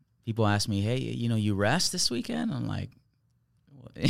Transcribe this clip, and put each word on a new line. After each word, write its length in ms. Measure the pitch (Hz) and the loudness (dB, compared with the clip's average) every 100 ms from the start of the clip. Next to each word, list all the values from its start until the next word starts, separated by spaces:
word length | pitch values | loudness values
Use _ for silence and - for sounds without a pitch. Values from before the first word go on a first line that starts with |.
| _ _ | _ _
people 200 | - 107 | -6 0
ask 240 | 107 104 110 | 2 2 0
me, 120 | 98 | 0
"Hey, 180 | 104 127 | 0 -2
you 300 | 117 117 117 | -4 -2 0
know, 80 | 113 | 2
you 180 | 104 | 2
rest 380 | 98 101 156 - | 2 2 2 0
this 180 | 180 - | 0 0
weekend?" 420 | 240 233 240 226 | -2 -4 -4 -4
I'm 140 | 135 113 | -4 -4
like, 240 | 98 - - _ _ _ _ _ _ _ 135 - | -4 -6 -12 _ _ _ _ _ _ _ -20 -18
<laughs> 100 | - | -2